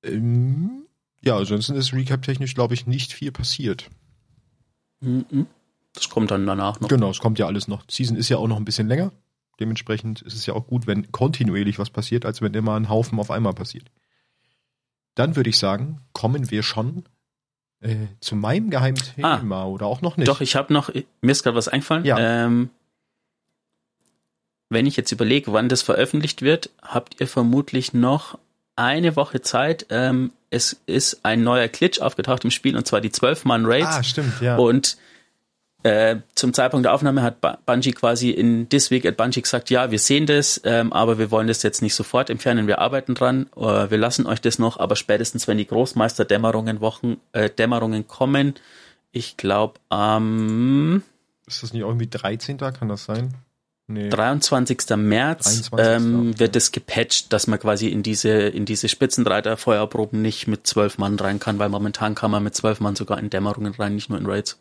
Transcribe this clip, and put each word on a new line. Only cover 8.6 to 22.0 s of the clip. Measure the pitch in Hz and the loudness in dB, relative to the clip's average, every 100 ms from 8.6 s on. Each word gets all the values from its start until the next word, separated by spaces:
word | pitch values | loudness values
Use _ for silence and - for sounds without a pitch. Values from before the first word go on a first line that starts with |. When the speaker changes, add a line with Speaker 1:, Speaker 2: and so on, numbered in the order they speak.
| 107 | -2
Speaker 1:
bisschen | 107 110 | -2 0
länger. | 131 190 - _ _ _ _ | 0 -2 -6 _ _ _ _
Dementsprechend | 110 110 - 107 110 107 | -6 -6 -4 -6 -6 -10
ist | - | -12
es | 107 - | -10 -8
ja | - | -8
auch | 120 | -4
gut, | 123 117 | -4 -2
wenn | 101 - | -2 -2
kontinuierlich | - 127 - 110 92 101 101 | 0 0 2 0 0 -2 -2
was | 101 | -6
passiert, | - - 120 113 | -6 -4 -4 -4
als | 101 | -4
wenn | 107 107 | -4 -2
immer | 110 107 | -2 -2
ein | 110 | 0
Haufen | 110 113 110 | 0 0 -2
auf | 104 | -4
einmal | - 107 | -2 -2
passiert. | 90 87 - - _ _ _ _ _ _ _ _ _ _ _ _ - | -4 -10 -14 -20 _ _ _ _ _ _ _ _ _ _ _ _ -2
Dann | 135 151 | 0 2
würde | 117 | 2
ich | 110 | 2
sagen, | 98 101 139 156 _ | 2 -2 -4 -10 _
kommen | - 113 143 120 | -4 -2 -2 -2
wir | 107 | -4
schon, | 107 - 117 170 - _ _ _ _ _ _ _ | -2 -4 -4 -6 -14 _ _ _ _ _ _ _
äh, | 113 107 107 101 | -6 -4 -6 -10
zu | - 107 | -6 -4
meinem | 107 165 226 | -2 -4 -4
geheimen | 143 131 131 - - | -2 -2 -2 -6 -4
Speaker 2:
Ah. | 147 135 | -2 0
Speaker 1:
Thema, | 113 95 95 | -2 -4 -6
oder | 95 104 | -6 -6
auch | 127 | -4
noch | 170 170 | -4 2
nicht? | 131 | 2
Speaker 2:
Doch, | 139 | 2
ich | 135 135 | 0 -2
hab | 139 | 2
noch, | 147 139 127 - _ | 0 0 -8 -10 _
mir | 123 | 2
ist | 139 | 2
grad | 127 | 2
was | 117 107 | 0 0
eingefallen. | 139 139 160 | -2 0 0